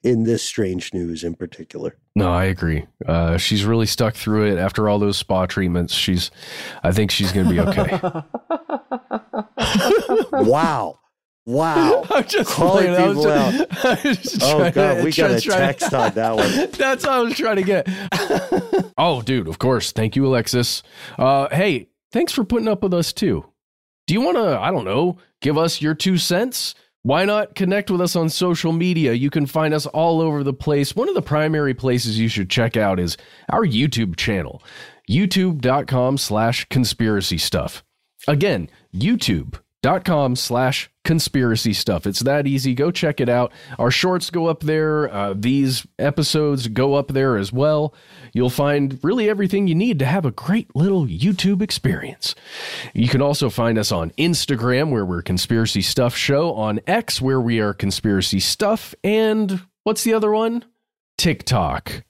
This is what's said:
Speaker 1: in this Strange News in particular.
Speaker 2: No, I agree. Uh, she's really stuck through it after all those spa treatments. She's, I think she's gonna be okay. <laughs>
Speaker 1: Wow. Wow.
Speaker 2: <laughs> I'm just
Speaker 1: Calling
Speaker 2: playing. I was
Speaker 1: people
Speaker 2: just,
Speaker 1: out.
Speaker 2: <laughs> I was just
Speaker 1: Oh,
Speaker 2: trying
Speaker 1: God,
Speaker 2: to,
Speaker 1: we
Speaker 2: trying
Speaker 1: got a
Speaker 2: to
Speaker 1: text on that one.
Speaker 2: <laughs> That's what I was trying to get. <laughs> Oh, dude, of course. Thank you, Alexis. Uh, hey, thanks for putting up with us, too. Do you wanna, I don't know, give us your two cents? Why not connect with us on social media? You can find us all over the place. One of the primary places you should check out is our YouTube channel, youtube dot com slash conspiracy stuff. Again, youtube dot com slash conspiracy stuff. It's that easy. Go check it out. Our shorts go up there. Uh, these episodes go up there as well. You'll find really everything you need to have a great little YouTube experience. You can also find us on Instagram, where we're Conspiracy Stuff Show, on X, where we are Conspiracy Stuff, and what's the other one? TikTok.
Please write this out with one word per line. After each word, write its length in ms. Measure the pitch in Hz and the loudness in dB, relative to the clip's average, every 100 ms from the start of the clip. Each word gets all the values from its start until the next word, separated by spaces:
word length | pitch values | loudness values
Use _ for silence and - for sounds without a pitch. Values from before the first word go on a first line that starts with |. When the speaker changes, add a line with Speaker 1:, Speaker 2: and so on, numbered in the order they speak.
Speaker 1:
in 200 | 123 117 113 | 2 2 2
this 180 | 113 | 0
Strange 500 | - - 101 90 - | -2 -2 -2 -2 -6
News 300 | 95 85 82 | -6 -6 -6
in 100 | 85 | -8
particular. 600 | 82 87 - 82 78 80 - _ 104 | -8 -12 -14 -16 -10 -10 -10 _ -2
Speaker 2:
No, 120 | 95 | 0
I 100 | 87 | 0
agree. 440 | 95 92 85 78 - _ - | 0 0 -2 -2 -6 _ -2
Uh, 300 | 82 82 85 | 0 0 0
she's 260 | - 107 | 0 0
really 220 | 101 113 110 | 2 2 0
stuck 300 | - 113 107 | 0 -2 -2
through 360 | - 107 104 | -2 0 2
it 60 | 92 | 2
after 300 | 95 - 107 | -2 0 0
all 100 | 104 | 2
those 160 | 104 98 | 0 -2
spa 300 | - 92 92 | -2 0 0
treatments. 480 | - 92 87 82 | 0 0 0 -2
She's, 360 | - - 90 - - - - - - | -2 0 0 -2 -10 -18 -14 -14 -4
I 80 | 90 | 0
think 180 | 92 104 | 2 2
she's 220 | - 98 | 0 0
gonna 180 | 95 92 | 2 2
be 120 | 175 | 2
okay. 400 | 196 196 190 185 | 2 0 0 -2
<laughs> 60 | 180 170 147 - _ 320 - 285 - 247 _ 220 - - 214 - 233 202 - 415 - - - | -4 -6 -10 -14 _ -8 -6 -10 -8 -12 _ -10 -8 -10 -10 -6 0 0 2 2 2 0 0
Speaker 1:
Wow. 680 | 277 110 139 165 139 90 - _ _ _ _ - | 2 4 4 2 0 -4 -8 _ _ _ _ -4
Wow. 580 | 123 320 320 330 494 - | 0 2 4 4 2 2
Speaker 2:
<laughs> 40 | |
I'm 140 | 415 - | 0 0
just 240 | 415 233 | -2 -2
Speaker 1:
Calling 360 | - 170 196 185 | 2 4 4 4
Speaker 2:
playing. 160 | 180 | 4
I 60 | 185 | 2
was 100 | 202 | 4
Speaker 1:
people 60 | |
Speaker 2:
just, 600 | 151 147 - 269 370 - 254 | 2 4 2 0 -2 0 0
Speaker 1:
out. 0 | |
Speaker 2:
<laughs> 180 | 226 294 | 2 0
I 20 | |
was 100 | 226 | -2
just 240 | - - | -4 -2
Speaker 1:
Oh, 140 | 131 151 | 2 4
Speaker 2:
trying 120 | 175 | 2
Speaker 1:
God, 200 | - - - | 2 2 2
Speaker 2:
to, 80 | |
Speaker 1:
we 80 | 160 | 0
Speaker 2:
trying 180 | 160 156 | 2 2
Speaker 1:
got 60 | 117 | 2
a 40 | |
Speaker 2:
to 80 | 156 | 2
Speaker 1:
text 440 | 185 139 139 - | 2 2 0 -2
on 200 | 135 117 | 0 0
that 220 | 110 113 110 | 0 0 2
one. 360 | - 254 330 | 2 0 -2
Speaker 2:
<laughs> 60 | - | 0
That's 260 | 262 262 302 | 0 0 0
what 80 | |
I 60 | 262 | 0
was 120 | 233 - | 0 -2
trying 200 | 240 202 | 0 0
to 60 | |
get. 240 | 190 190 - 185 196 | 2 0 0 -6 -4
<laughs> 720 | - 403 277 - - - 392 - - | -4 -2 -2 0 -2 0 -2 -2 0
Oh, 200 | 165 135 | 0 0
dude, 260 | 107 131 82 | -2 -2 -2
of 120 | 80 | -2
course. 340 | 123 123 - | 0 0 -2
Thank 240 | - 110 139 | -2 0 2
you, 100 | 139 | 2
Alexis. 560 | 127 113 123 120 - - - - - | 2 0 0 0 -4 -10 -20 -16 0
Uh, 300 | 131 139 139 147 | 2 2 2 0
hey, 320 | 202 135 - _ _ | 0 -2 -6 _ _
thanks 220 | 226 339 | -2 -2
for 100 | - | -2
putting 240 | 214 240 220 | 0 0 0
up 160 | 202 | 0
with 100 | 196 | 0
us, 200 | 175 165 | 0 -2
too. 320 | - 196 82 - _ _ _ _ _ - | -2 -2 -2 -6 _ _ _ _ _ -2
Do 60 | |
you 60 | 190 | 0
wanna, 400 | 285 285 208 123 | 2 0 0 0
I 120 | 117 | 0
don't 120 | 185 | -2
know, 360 | 95 127 175 175 _ _ | -2 0 0 -2 _ _
give 180 | 147 151 | -2 2
us 240 | 165 - | 0 0
your 120 | 151 156 | -2 0
two 220 | 190 185 | 0 0
cents? 580 | - 175 247 247 - - _ _ | 2 0 -2 -4 -8 -10 _ _
Why 200 | 117 147 | 0 2
not 320 | 196 208 208 - | 2 0 -2 -2
connect 340 | 185 196 196 | 0 0 0
with 120 | 180 | 0
us 160 | 175 180 | 0 0
on 100 | 160 | -2
social 460 | - 180 170 165 | 0 0 0 0
media? 400 | 165 180 170 143 | 0 0 2 2
You 160 | 117 143 | 2 0
can 160 | 160 139 | 0 -2
find 280 | 160 156 | 0 0
us 120 | 151 151 | 0 -2
all 340 | 156 165 165 | 0 2 2
over 240 | 160 147 | 0 0
the 80 | 139 | -2
place. 440 | 131 - 147 143 - | -2 0 0 0 -2
One 100 | 302 | -2
of 80 | 349 | -2
the 60 | |
primary 520 | - 151 156 156 143 | 0 0 0 0 -2
places 460 | 123 127 123 117 110 | -2 0 0 0 0
you 80 | 113 | 0
should 220 | 107 92 | -2 -2
check 260 | - 113 117 | 0 0 0
out 240 | 104 95 | 0 0
is 160 | 87 - - - - | -2 -6 -16 -18 -4
our 160 | 196 208 | 0 0
YouTube 520 | 110 143 120 107 82 | 2 0 0 -4 -2
channel, 440 | - 101 73 - - - - - - | -2 -2 -4 -12 -20 -20 -20 -20 -2
youtube 520 | 123 202 190 185 156 | 0 2 2 0 0
dot 260 | 127 135 - | 0 0 0
com 300 | 131 127 139 | 0 2 0
slash 480 | - 104 117 120 - | -2 0 0 -2 -2
conspiracy 720 | 139 117 - 110 104 90 85 | 0 0 0 0 0 0 -2
stuff. 480 | - 90 - - _ _ _ _ - | -2 -2 -4 -10 _ _ _ _ -2
Again, 420 | 147 196 120 78 _ _ | 2 2 0 -4 _ _
youtube 680 | 90 156 240 - 90 65 - _ _ | -2 0 0 0 -2 -4 -14 _ _
dot 220 | 127 185 | 0 0
com 320 | 180 160 135 127 | 2 2 2 0
slash 540 | - 120 131 135 - _ - | -2 0 0 0 -8 _ 0
conspiracy 680 | 165 - 135 123 113 117 | 0 2 2 2 2 0
stuff. 320 | 98 - 92 101 | -2 -2 -2 -2
It's 140 | 98 | -2
that 260 | 123 143 143 | 0 0 0
easy. 300 | 139 131 123 | 0 -2 0
Go 160 | 151 | 0
check 280 | 180 160 143 | 0 -2 0
it 80 | 123 | 0
out. 220 | 120 123 - - 131 | 2 0 -4 -18 -2
Our 100 | 120 | 0
shorts 400 | 123 185 180 - | 2 0 -2 -2
go 160 | 175 165 | -2 -2
up 120 | 160 | -2
there. 520 | 151 156 156 151 147 | 0 0 0 0 -2
Uh, 220 | 101 101 98 | -2 -4 -2
these 520 | 117 135 135 123 - - | 0 2 2 -2 -6 -2
episodes 720 | 139 - 151 156 151 139 117 | -2 0 0 0 0 0 -2
go 260 | 110 135 143 | 0 2 2
up 120 | 135 | 0
there 240 | 135 135 113 | 0 2 0
as 140 | 95 | -2
well. 440 | 120 147 151 151 _ - - - | 0 2 2 -2 _ -20 -20 -6
You'll 200 | 113 123 | 0 0
find 480 | 123 143 143 139 131 | 2 0 2 0 -2
really 260 | 151 247 214 | -2 2 0
everything 400 | 208 190 196 196 | 0 0 0 2
you 60 | |
need 240 | 160 233 170 | 2 0 0
to 60 | 127 | 0
have 180 | 185 | 0
a 60 | 151 | 0
great 460 | - 127 214 - 135 | -4 -2 -2 0 0
little 320 | 185 190 131 | 2 2 0
YouTube 560 | 82 156 185 190 196 | 0 0 2 0 0
experience. 720 | 208 - 135 160 - - - - - - - - - | -2 -2 -2 -2 -6 -8 -8 -8 -14 -14 -12 -12 -8
You 140 | - 117 | -2 0
can 160 | 131 | 2
also 260 | 143 143 131 | 2 2 -2
find 300 | 110 117 110 | 0 2 2
us 120 | 104 | 0
on 200 | 90 82 - | -2 -4 -2
Instagram, 720 | 165 156 - 135 120 123 156 | 0 0 0 -2 0 0 0
where 120 | 123 95 | 0 -2
we're 180 | 87 | -4
Conspiracy 580 | - 90 - 117 113 104 | -2 -2 0 2 2 0
Stuff 340 | 92 - 120 - | 0 0 0 0
Show, 380 | - 143 170 | 0 2 0
on 260 | 104 107 107 - | -2 -2 -2 -2
X, 340 | 208 - - | -2 -2 -4
where 220 | 131 135 | 0 0
we 180 | 117 113 | 2 0
are 140 | 104 | 0
Conspiracy 640 | 101 98 92 113 98 - 98 | -2 -4 -2 0 2 2 0
Stuff, 540 | - - 208 226 - - | -2 0 0 0 -4 -6
and 580 | 196 220 220 220 208 185 180 _ - | -2 0 2 0 0 -4 -8 _ -4
what's 180 | 214 | -2
the 100 | 226 | 0
other 160 | 220 208 | 2 2
one? 320 | 214 226 240 - _ _ _ _ - | 0 0 -4 -10 _ _ _ _ -2
TikTok. 840 | 170 - - 110 80 65 - - - | -2 -2 0 0 0 -4 -8 -14 -14